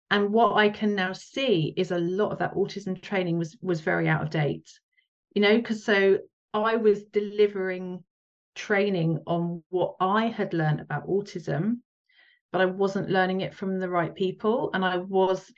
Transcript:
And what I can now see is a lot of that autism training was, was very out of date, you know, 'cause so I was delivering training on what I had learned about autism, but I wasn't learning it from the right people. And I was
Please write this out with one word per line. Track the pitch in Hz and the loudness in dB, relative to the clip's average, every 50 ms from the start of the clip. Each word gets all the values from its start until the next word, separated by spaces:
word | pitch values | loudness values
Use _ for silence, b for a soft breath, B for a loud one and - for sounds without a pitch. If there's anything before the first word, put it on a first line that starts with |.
| _ - | _ -2
And | 202 202 202 202 | 0 0 2 2
what | 208 226 233 226 - | 4 4 4 4 4
I | 208 214 208 | 4 2 2
can | 208 - 214 208 202 | 2 0 -2 0 0
now | 196 185 190 185 | 0 -2 -2 -4
see | - - - - 269 269 254 196 165 151 160 151 | -8 -12 -10 -6 -2 0 2 2 2 2 0 -2
is | 170 185 - | -2 -2 -2
a | 180 175 | 0 -2
lot | 170 175 185 202 214 - | -2 0 0 -2 -2 -2
of | - - | -2 -4
that | 170 - - | -4 -4 -2
autism | - 202 202 - 202 202 185 185 - | -2 -2 -2 -4 -8 -8 -8 -8 -8
training | - - 208 190 180 170 165 170 | -6 -4 -2 -2 0 0 0 -2
was, | 165 156 - - | -2 -4 -8 -8
was | 180 185 175 160 | -4 -4 -4 -2
very | - 185 175 170 165 160 | -2 -2 0 0 2 2
out | 160 - | 0 0
of | 156 156 | -2 -2
date, | - 160 147 - 165 160 - - - _ _ _ _ _ _ _ _ _ _ _ - | -2 0 0 -2 -2 -6 -10 -20 -20 _ _ _ _ _ _ _ _ _ _ _ 0
you | 202 | 2
know, | 208 202 214 240 | 4 6 4 4
'cause | 233 - 220 214 - | 2 0 -6 -4 -2
so | 233 202 196 196 196 196 - - - _ _ _ _ - | 0 2 4 6 4 4 2 0 -6 _ _ _ _ -4
I | 214 214 226 226 | -2 0 0 2
was | 226 214 214 196 208 - | 2 4 4 4 2 0
delivering | - - 208 208 202 208 208 208 202 202 190 190 190 180 185 185 180 185 175 - _ _ _ _ _ _ _ _ _ - | -4 -4 -4 -2 0 2 2 2 2 2 -2 -4 -4 -4 -6 -8 -10 -10 -12 -14 _ _ _ _ _ _ _ _ _ -18
training | - - - 208 196 208 208 190 170 165 165 160 - - | -10 -4 0 2 2 2 2 2 2 2 0 0 -2 -2
on | - 170 170 170 170 175 165 - _ | -2 -2 -2 -2 -2 -4 -8 -6 _
what | 180 180 - - - - | -2 0 0 0 -2 0
I | 185 185 202 220 226 233 | 0 2 2 2 0 0
had | 226 214 196 - 175 | -2 -4 -4 -2 0
learned | 165 156 151 151 156 | 0 2 2 0 -2
about | - - 147 143 - - | -4 -6 -8 -8 -4 -2
autism, | 180 202 208 - - 175 160 156 147 147 190 220 240 247 - _ _ _ _ b b b b b b b b _ | -2 -2 -2 -4 -10 -10 -6 -4 -2 -2 0 -2 -2 -4 -6 _ _ _ _ b b b b b b b b _
but | - 185 | 0 0
I | 185 | 2
wasn't | 185 185 196 196 190 196 196 165 - | 2 2 0 0 0 0 -2 -2 0
learning | 196 190 185 185 185 190 | 2 2 2 2 0 -2
it | - - - | -4 -6 -8
from | - 202 190 190 185 | -6 -6 -4 -4 -4
the | 185 180 | -2 -2
right | 180 175 165 160 - | 0 0 -2 -2 -2
people. | - 190 180 180 - - 214 233 277 214 - - | -4 -4 -4 -2 -2 0 0 0 0 -2 -2 -2
And | 196 190 | 0 0
I | 180 180 180 | 0 -2 -2
was | 185 196 190 190 190 185 185 185 - - - | -4 0 2 2 2 2 2 -2 -6 -12 -12